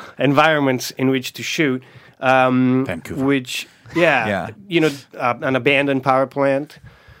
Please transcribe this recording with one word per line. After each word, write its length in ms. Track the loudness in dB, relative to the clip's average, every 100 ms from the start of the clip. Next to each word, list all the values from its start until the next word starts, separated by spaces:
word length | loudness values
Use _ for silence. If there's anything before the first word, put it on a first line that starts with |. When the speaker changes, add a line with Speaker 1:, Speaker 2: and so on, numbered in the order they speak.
| -10 -4
Speaker 1:
environments 720 | 0 4 4 4 0 0 -4
in 160 | -2 0
which 220 | 0 -4
to 80 | -10
shoot. 400 | -6 -2 0 -2 -6 -20 -20 -4
Um, 640 | 2 4 4 2 2 2 -2
Speaker 2:
Vancouver. 380 | -6 -8 -4
Speaker 1:
which, 420 | -2 -2 -4 -10 -12 _ -8 0
yeah, 300 | 2 2 0
Speaker 2:
Yeah. 220 | -4 -6 -12 -4
Speaker 1:
you 120 | 0
know, 100 | 0 -2 -12 -4
uh, 160 | -4 -2
an 140 | -2 0
abandoned 460 | 2 2 2 0
power 240 | 2 2 0
plant. 520 | -2 0 -2 -4 -14 -20 -20 -20 -20